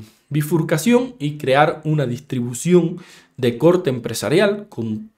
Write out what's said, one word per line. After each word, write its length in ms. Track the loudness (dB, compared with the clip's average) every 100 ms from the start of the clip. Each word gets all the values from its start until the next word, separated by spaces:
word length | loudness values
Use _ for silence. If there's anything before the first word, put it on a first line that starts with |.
| -12 _ -6
bifurcación 840 | -4 -2 -2 0 0 2 2 0 -6
y 180 | -8 -6
crear 460 | 0 4 4 0
una 220 | -2 -2 -2
distribución 920 | -4 -6 -6 -6 -4 4 4 4 -4 -14 -20 _ -4
de 220 | -2 2
corte 320 | 4 4 2
empresarial 800 | -4 -4 -6 0 2 2 0 -8
con 420 | -8 -6 -6 -10